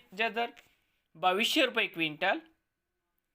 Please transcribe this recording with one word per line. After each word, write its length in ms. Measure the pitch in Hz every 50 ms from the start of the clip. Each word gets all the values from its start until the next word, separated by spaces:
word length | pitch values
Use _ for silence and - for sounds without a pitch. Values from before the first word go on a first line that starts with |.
| - - 190
जास्त 180 | 196 226 226 208
दर 100 | 233 240 233 - - - _ _ _ _ _ _ _ _ _ -
बावीसशे 500 | 160 180 185 185 202 - - - 311 269
रुपये 220 | - 208 226 202
क्विंटल. 520 | 170 - 165 165 156 151 - 180 196 240 320 - - _ _ _ _ _ _ _ _ _ _ _ _ _ _ _ _